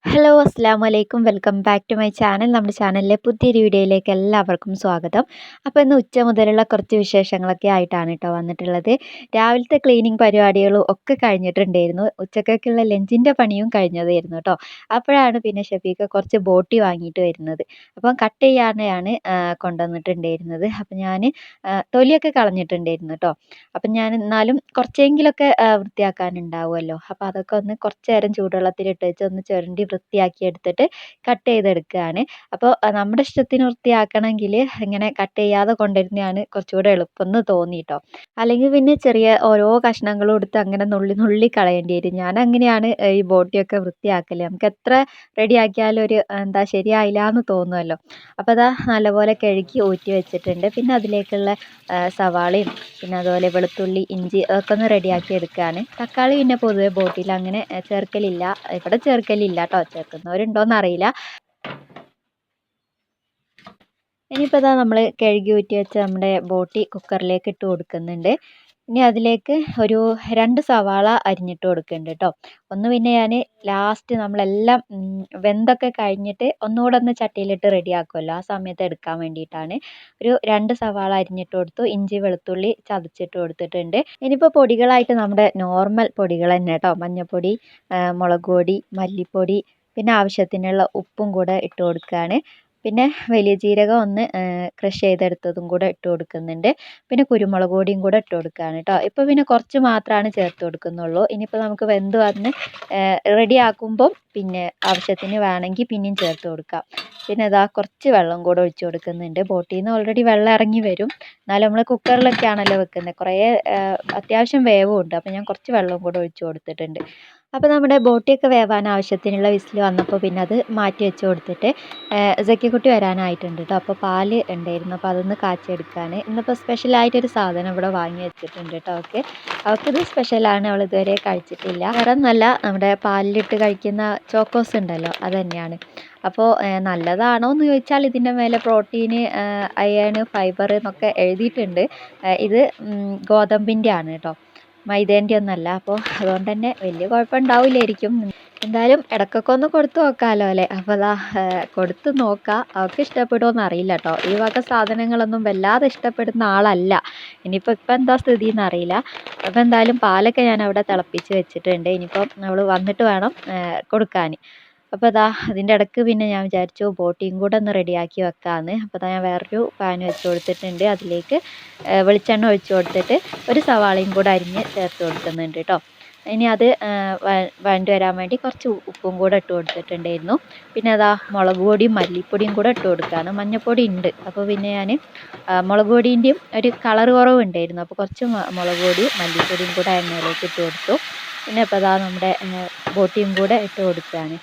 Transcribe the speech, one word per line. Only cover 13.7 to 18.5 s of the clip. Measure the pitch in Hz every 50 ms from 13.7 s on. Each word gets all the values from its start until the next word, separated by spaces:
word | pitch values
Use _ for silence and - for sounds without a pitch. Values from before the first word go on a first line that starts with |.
| - 208 190 175 170 170 170 175 175 170 170 175 165 165
ട്ടോ. | - 190 175 - - - - - - _ 220
അപ്പോഴാണ് | 240 240 - 277 277 269 247 226 240
പിന്നെ | - 214 202 202 202
ഷഫീഖ | - 202 190 - 185 180 - 202
കുറച്ച് | 202 - 196 196 - -
ബോട്ടി | 214 185 190 185 180 185 _ 233 226
വാങ്ങിയിട്ട് | 208 185 175 170 170 170 - 185
വരുന്നത്. | 180 170 165 - 156 160 160 160 - _ - - - _ _
അപ്പം | - - 240 254 - 226
കട്ട് | 220 _ _ 269
ചെയ്യാനാണ്, | 269